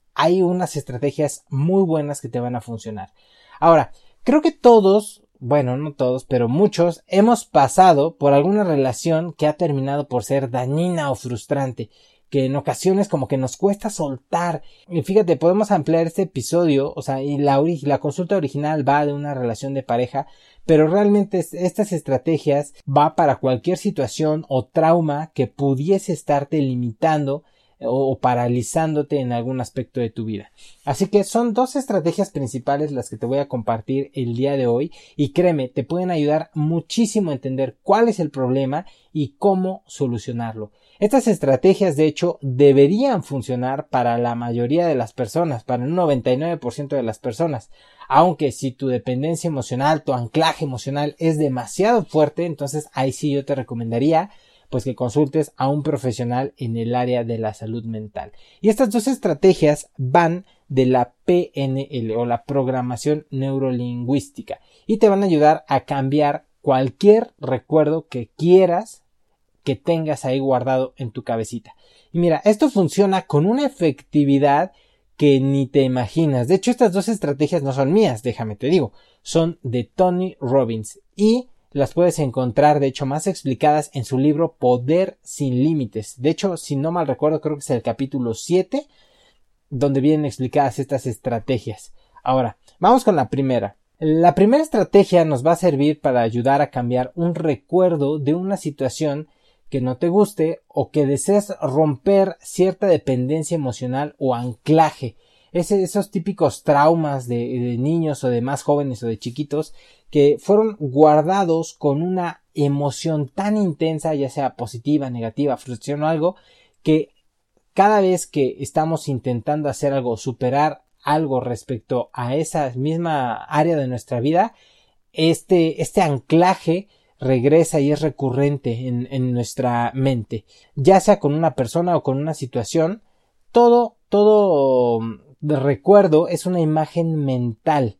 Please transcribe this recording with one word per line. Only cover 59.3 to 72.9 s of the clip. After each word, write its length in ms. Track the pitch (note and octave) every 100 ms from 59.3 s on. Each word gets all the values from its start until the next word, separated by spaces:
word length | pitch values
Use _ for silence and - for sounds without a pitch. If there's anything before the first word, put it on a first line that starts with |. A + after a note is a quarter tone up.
| D3 F#3+ F3 D3+ D3+ - -
van 480 | B2+ F3 E3 F3 - _ _
de 200 | C3 B2+
la 260 | B2+ B2 _ -
P 260 | F3+ F3
N 340 | - C#3 C3 C3+
L 240 | C#3 A2+ A2
o 100 | A#2+
la 180 | A#2+
programación 840 | - C#3 B2+ B2+ B2 B2 D3 D3+ -
neurolingüística 1300 | C3+ C3+ C3+ C3+ B2+ B2 A#2+ A#2+ C#3 - - - - _ _ -
y 100 | G#3+
te 120 | G#3+
van 120 | F#3+
a 60 | G3+
ayudar 360 | D#3 D3+ D#3 -
a 140 | C3+
cambiar 640 | - C#3 C3+ C#3+ D3 - - _
cualquier 760 | - C3 C3 - G3+ G#3+ A3+ _
recuerdo 720 | C3 B2+ - D#3 D3+ D#3+ -
que 240 | B2+ A#2 -
quieras 680 | D#3+ F3+ F#3 E3+ A3+ - _ _ _ _ _ _ -
que 80 | C3+
tengas 480 | - E3 D#3 C#3
ahí 160 | C3+ C3+
guardado 540 | C3+ B2+ B2+ C3 C3 -
en 160 | B2
tu 140 | - A#2+
cabecita. 500 | A2+ A2 A#2+ - _ _ _ _
Y 60 | E3+
mira, 220 | F3 D#3 G#3
esto 240 | G#3+ D#4
funciona 540 | G#3 F3